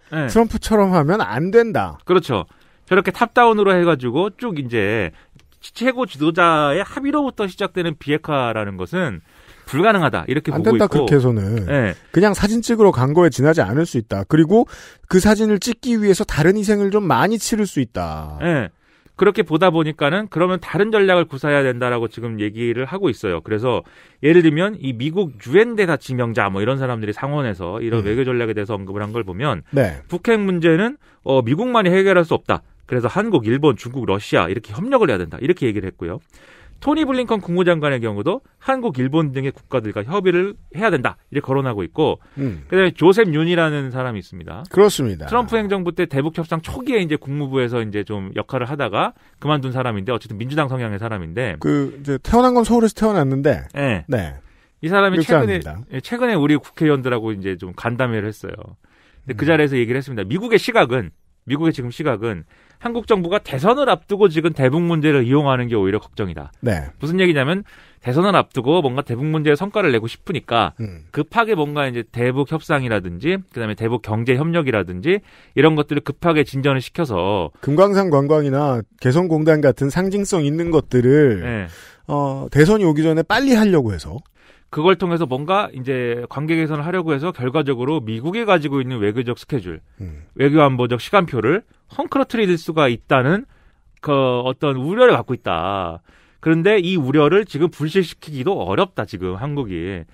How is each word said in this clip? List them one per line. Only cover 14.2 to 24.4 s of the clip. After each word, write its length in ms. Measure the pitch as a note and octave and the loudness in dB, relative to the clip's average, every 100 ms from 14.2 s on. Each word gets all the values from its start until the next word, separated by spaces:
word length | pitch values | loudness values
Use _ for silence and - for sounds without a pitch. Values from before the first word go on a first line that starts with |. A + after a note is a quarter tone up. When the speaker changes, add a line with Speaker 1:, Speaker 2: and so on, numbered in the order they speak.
| G2 | 2
Speaker 2:
그리고 380 | D#3 D#3+ G#3+ - - - - - | 4 6 4 2 -4 -20 -20 0
그 120 | F#3 | 2
사진을 400 | G#3 G#3 A3 G#3 | 4 4 2 0
찍기 420 | A#3+ A3+ B3+ A3+ | -2 -4 -2 2
위해서 220 | G#3 F3+ | 2 2
다른 340 | G#3+ - D#3 G#3 | 0 2 4 4
희생을 320 | G3+ G#3 G3+ | 2 2 2
좀 140 | G#3 | 0
많이 340 | F#3+ A#2+ F3 A3+ | 2 2 2 0
치를 300 | - A3 G#3 | -2 -2 -2
수 120 | - | -2
있다. 600 | B2 F#2 E2+ D#2 D#2 D2+ | -4 -4 -6 -6 -10 -6
Speaker 1:
예. 280 | E3 D3+ F2+ - _ _ _ - | -2 -2 -2 -10 _ _ _ 0
그렇게 260 | F#3+ G3 | 2 2
보다 300 | F#3+ D#3 F#3 | 0 2 2
보니까는 560 | E3 D#3 D#3 C#3+ F#3 G#3+ | 2 -2 -2 -2 -2 -4
그러면 300 | D#3+ F3+ F#3 | -2 -2 -2
다른 300 | - - G#3 | -4 -2 0
전략을 340 | A3 G3 F3+ E3 | 2 4 2 0
구사해야 380 | C3+ D3+ C#3+ | -4 0 2
된다라고 440 | C3+ B2 B2 B2 A2+ | 2 0 -2 -2 -4
지금 320 | - A#2 A2+ | -6 -8 -4
얘기를 460 | G#2 G#2+ A#2+ A#2 C3 | -6 -2 -2 -2 -4
하고 240 | F#3+ F#3 | -2 -2
있어요. 320 | G#2+ G2+ E2+ | -2 -4 -4
그래서 400 | F2+ G#2+ B2 G#2 - - - _ | -4 -2 0 -2 -4 -16 -20 _
예를 220 | C#3 F3 | 4 6